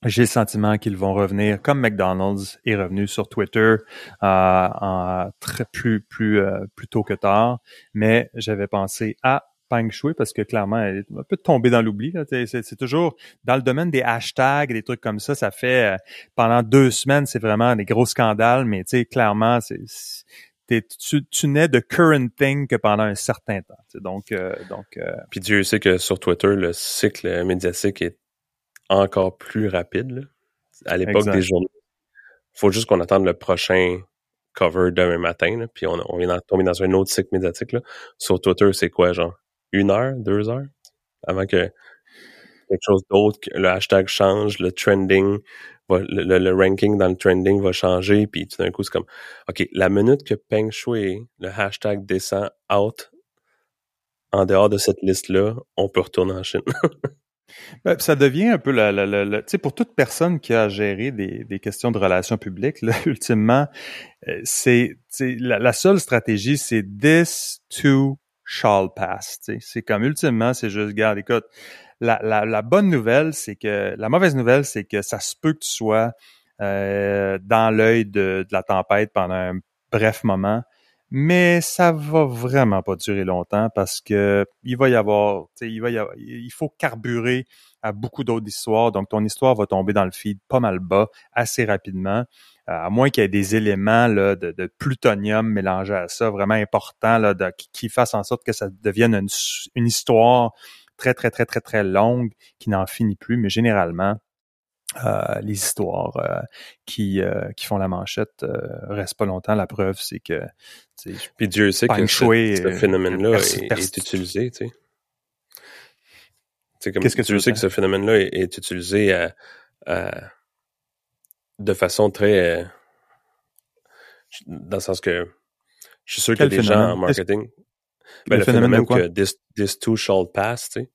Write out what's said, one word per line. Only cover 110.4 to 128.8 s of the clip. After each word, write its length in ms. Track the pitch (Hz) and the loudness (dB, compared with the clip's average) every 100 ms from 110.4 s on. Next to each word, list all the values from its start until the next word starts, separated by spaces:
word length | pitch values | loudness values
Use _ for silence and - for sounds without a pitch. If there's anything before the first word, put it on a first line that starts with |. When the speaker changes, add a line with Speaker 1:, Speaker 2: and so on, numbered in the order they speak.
| - _ - - _ - | -8 _ -20 -20 _ -20
Speaker 1:
tu 140 | - 95 | -16 -14
sais, 160 | - _ | -14 _
Speaker 2:
Puis 120 | 107 | -4
Dieu 240 | 98 104 | 2 2
sait 160 | 95 117 | 2 2
Speaker 1:
Peng 140 | 107 | 2
Speaker 2:
que 40 | 104 | 2
ce, 180 | - | 2
Speaker 1:
Shui, 340 | 120 113 113 101 | 4 4 4 0
Speaker 2:
ce 100 | 92 | 0
Speaker 1:
euh, 60 | |
Speaker 2:
phénomène-là 580 | 90 104 95 92 90 104 | 0 2 2 0 0 2
Speaker 1:
persi-, 340 | 110 98 - - | 2 2 -2 -4
Speaker 2:
est, 20 | |
Speaker 1:
persi-, 160 | 104 95 | -4 -4
Speaker 2:
est 120 | - | -6
utilisé, 540 | - 95 90 98 123 | -6 -6 -6 -6 -6
tu 160 | - 117 | -8 -12
sais. 40 | - _ _ _ _ _ _ _ - - - - _ _ _ _ _ _ _ _ _ | -14 _ _ _ _ _ _ _ -20 -20 -20 -20 _ _ _ _ _ _ _ _ _
C'est 120 | - | -6
comme 100 | 98 | 0
Speaker 1:
Qu'est-ce 140 | 92 - | 0 0
que 60 | |
tu 40 | 113 | 0
Speaker 2:
Dieu 80 | 104 | 2
Speaker 1:
veux 40 | |
Speaker 2:
sait 100 | 98 | 2
que 20 | 113 | 0
Speaker 1:
dire ? 120 | 98 | 0
Speaker 2:
ce 20 | |
phénomène-là 460 | - 95 98 101 110 | 0 0 2 4 4
est, 100 | 95 | 2
est 240 | - 92 - | -2 -4 -6
utilisé 560 | - 92 87 101 101 | -10 -8 -2 0 2
à, 200 | 92 85 - - - _ _ - | 2 0 -6 -20 -20 _ _ -6
à, 240 | 90 90 - 98 _ _ _ _ _ _ _ _ _ _ _ _ _ | -6 -4 -10 -14 _ _ _ _ _ _ _ _ _ _ _ _ _
de 140 | 101 | -4
façon 380 | 95 90 - 104 | 0 0 2 0
très, 480 | - 104 101 87 85 | 2 2 4 2 0
euh, 40 | 87 - _ _ _ _ _ _ _ _ _ _ _ _ - _ _ - - | -6 -14 _ _ _ _ _ _ _ _ _ _ _ _ -20 _ _ -20 -16
dans 300 | 82 85 95 | -16 -8 -8
le 40 | |
sens 180 | - 92 | -4 -4
que 260 | - 87 87 _ _ _ _ _ - _ _ | -2 -4 -4 _ _ _ _ _ -20 _ _
je 80 | |
suis 80 | - | -6
sûr 140 | - 113 | -2 4
Speaker 1:
Quel 140 | 147 | 4
Speaker 2:
qu'il 80 | 98 | 4
y 20 | |
a 20 | |
des 60 | 107 | 4
gens 60 | |
Speaker 1:
phénomène ? 300 | 107 98 90 | 4 4 0
Speaker 2:
en 40 | 90 | 0
Speaker 1:
Qu'est-ce 140 | 139 | -2
Speaker 2:
marketing. 280 | 92 101 107 _ _ _ _ _ _ - - | 0 -4 -4 _ _ _ _ _ _ -20 0
Ben, 80 | 104 | 2
Speaker 1:
le 20 | |
Speaker 2:
le 40 | 98 | 4
Speaker 1:
phénomène 240 | 120 120 | 4 6
de 40 | |
Speaker 2:
phénomène 100 | 117 | 4